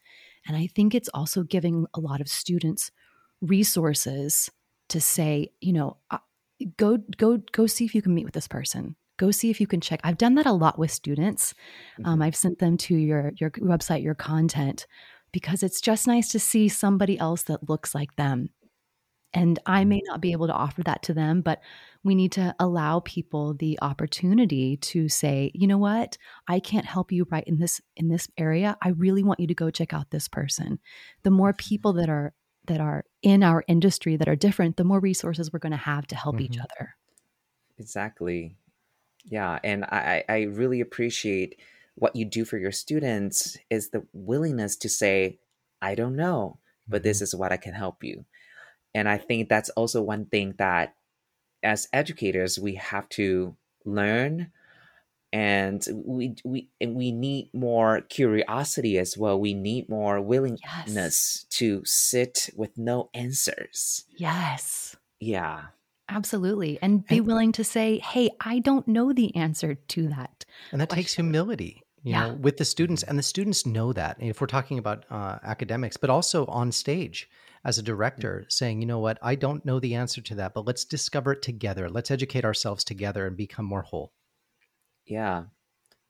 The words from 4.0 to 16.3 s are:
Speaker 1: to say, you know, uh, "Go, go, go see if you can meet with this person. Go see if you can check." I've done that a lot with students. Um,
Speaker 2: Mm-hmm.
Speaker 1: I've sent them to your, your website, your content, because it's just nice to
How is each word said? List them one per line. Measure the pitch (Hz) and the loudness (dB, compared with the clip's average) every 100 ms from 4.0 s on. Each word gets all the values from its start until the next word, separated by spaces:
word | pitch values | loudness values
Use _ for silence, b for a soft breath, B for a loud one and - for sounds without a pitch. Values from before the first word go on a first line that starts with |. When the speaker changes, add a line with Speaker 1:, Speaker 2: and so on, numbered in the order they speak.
| - 135 143 - - - _ _ - | -2 -4 -2 0 -2 -6 _ _ -6
Speaker 1:
to | 160 | -2
say, | - - 156 147 151 _ | 0 2 2 0 -2 _
you | 180 | 0
know, | 170 139 - - | 0 0 -6 -10
uh, | - - _ _ - 220 - | -10 -10 _ _ -12 -8 0
"Go, | 208 233 - - | 4 2 0 2
go, | 220 240 - | 4 4 0
go | - 226 | 2 2
see | - 233 | 2 0
if | |
you | 214 | 2
can | 190 170 | 4 2
meet | - | 0
with | |
this | 151 - | -6 -6
person. | - 139 127 - 156 _ - | -6 -6 -6 -8 -12 _ 0
Go | 190 | 2
see | 202 233 | 4 2
if | 214 | 2
you | 202 | 2
can | 175 | 0
check." | - 156 | -2 -2
I've | 160 175 | -2 2
done | 233 269 | 6 6
that | 294 | 6
a | |
lot | 190 160 - | 4 4 2
with | 160 | 0
students. | - - 143 151 - - B B B B - | -2 -2 0 0 0 -4 B B B B -6
Um, | 170 | 0
Speaker 2:
Mm-hmm. | 160 | 2
Speaker 1:
I've | 151 151 | 2 2
sent | 185 175 | 0 2
them | 175 175 | 2 2
to | - 165 | 2 2
your, | 151 151 143 - | 4 2 0 -2
your | 156 | -4
website, | - 185 170 - 151 | 0 2 2 0 -2
your | 143 156 | -2 -4
content, | - 156 165 147 139 - - B B B _ | -2 2 2 2 -2 -4 -12 B B B _
because | 185 - 185 | -6 -4 -2
it's | 185 - | -2 0
just | - 220 - | 0 2 4
nice | 240 | 4
to | 220 | 2